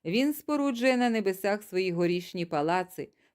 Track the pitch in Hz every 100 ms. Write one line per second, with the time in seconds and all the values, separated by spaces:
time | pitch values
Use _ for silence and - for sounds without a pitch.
0 | 165 208 285 294 - 294 277 233 254 254
1 | 240 226 196 185 202 208 - 185 185 170
2 | 175 175 175 180 170 156 151 180 180 -
3 | 139 _ _